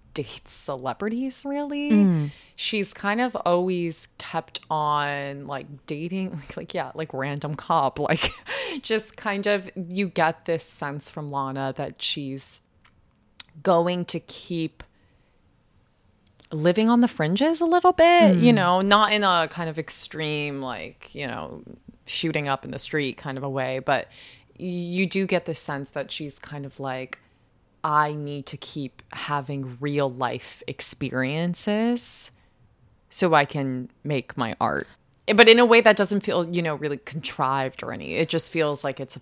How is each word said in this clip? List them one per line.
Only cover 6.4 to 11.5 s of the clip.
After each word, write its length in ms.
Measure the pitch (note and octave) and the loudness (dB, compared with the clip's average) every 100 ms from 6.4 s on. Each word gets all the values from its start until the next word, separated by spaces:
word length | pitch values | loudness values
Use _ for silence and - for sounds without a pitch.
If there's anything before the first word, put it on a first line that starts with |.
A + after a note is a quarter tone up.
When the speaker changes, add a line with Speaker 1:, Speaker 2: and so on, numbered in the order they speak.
| - | -12
Speaker 1:
<laughs> 80 | - | -12
like, 180 | E3 | -8
yeah, 160 | F3+ C3+ D#3 | -6 -6 -8
like, 180 | D#3+ | -8
random 400 | C3+ C3+ C#3+ D3+ | -6 -6 -4 -6
cop, 460 | D3+ - E3 C3+ - | -6 0 2 2 0
<laughs> 80 | D3 | 0
like, 220 | D#3+ - - - - B4+ D#4 | 0 -2 -6 -10 -8 -6 -8
just 340 | - A3 A3 - | -2 -2 -2 -8
kind 300 | G#3+ G3+ G#3 | -6 -2 0
of, 240 | G3+ F#3 G3 | 0 -2 -10
you 320 | E3+ F#3 F#3+ | -6 -2 -2
get 380 | F3+ D#3+ E3 - | 2 0 0 -4
this 180 | E3 | -4
sense 440 | - - C#3+ D3 - | -4 -6 -6 -8 -10
from 160 | - D3 | -10 -6
Lana 440 | C#3 C3+ | -4 -4